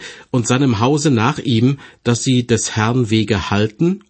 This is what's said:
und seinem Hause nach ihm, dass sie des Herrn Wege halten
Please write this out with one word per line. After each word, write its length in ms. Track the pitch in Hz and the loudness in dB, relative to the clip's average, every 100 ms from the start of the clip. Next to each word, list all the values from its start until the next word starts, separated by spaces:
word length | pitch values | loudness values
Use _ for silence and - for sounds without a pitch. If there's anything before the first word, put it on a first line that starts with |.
| - - - | -6 -20 -6
und 160 | 127 113 | -4 0
seinem 320 | 127 139 104 | 0 2 2
Hause 320 | 120 151 156 | 2 2 2
nach 280 | 120 113 156 | 2 0 -2
ihm, 400 | - 113 123 139 - - | -2 2 2 0 -8 -8
dass 180 | - 120 | -4 -2
sie 240 | - 123 120 | 0 0 0
des 300 | 113 - 113 | -2 -2 -2
Herrn 320 | 110 127 113 | 0 0 0
Wege 400 | 110 107 107 - | 0 0 -2 0
halten 560 | 101 107 - 170 190 | 0 0 0 -2 -2